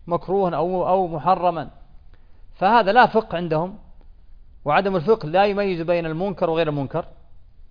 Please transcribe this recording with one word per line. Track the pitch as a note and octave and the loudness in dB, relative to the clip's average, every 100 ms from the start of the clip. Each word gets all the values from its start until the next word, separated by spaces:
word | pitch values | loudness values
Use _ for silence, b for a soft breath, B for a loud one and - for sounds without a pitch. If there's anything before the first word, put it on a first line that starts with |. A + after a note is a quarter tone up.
| E3+ | -6
مكروهاً | E3+ - G3 F#3 D3 | -6 -2 0 0 0
أو، | F3 F#3 E3+ | -2 -2 0
أو | F#3 F3+ | 0 0
محرماً، | D#3+ D3+ F3+ F3 E3 B2+ - - - - - - - - | -2 0 0 0 -2 -6 -14 -20 -20 -20 -20 -20 -20 -20
فهذا | - F#3 A#3 F#3+ | -2 4 4 6
لا | A#3 G#3+ | 6 6
فقه | A3 G#3+ E3+ | 4 -2 -4
عندهم. | F3 D#3 F3+ G#3+ - - - - - - - - D3 | -2 -2 -2 -8 -20 -20 -20 -20 -20 -20 -20 -10 0
وعدم | D#3+ G3 F#3+ | 0 2 0
الفقه | D3+ A3 D3+ | 2 0 2
لا | F3 G#3 | 2 2
يميز | G3 G3+ E3+ | 0 -2 -2
بين | E3 F3 D#3+ | -2 -2 -2
المنكر | D#3+ G3+ F3 E3+ | -4 -4 -2 -2
وغير | D#3+ D#3 | 0 -2
المنكر، | D3 C3+ D#3+ - - - - - - - | -2 -4 -6 -8 -14 -20 -20 -20 -20 -20